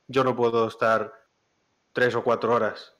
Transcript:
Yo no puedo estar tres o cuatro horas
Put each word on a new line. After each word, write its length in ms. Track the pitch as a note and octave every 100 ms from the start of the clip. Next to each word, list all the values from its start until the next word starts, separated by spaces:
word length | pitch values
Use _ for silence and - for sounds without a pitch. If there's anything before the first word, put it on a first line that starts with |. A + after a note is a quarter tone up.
| -
Yo 160 | C3+
no 120 | B2+ A#2+
puedo 320 | A#2+ A#2 A2
estar 460 | - A2+ A2 G#2 - _ _ _ _ _ _ _
tres 200 | - B2
o 100 | A#2
cuatro 300 | A#2+ A#2 A2+
horas 400 | A#2 G#2+ - -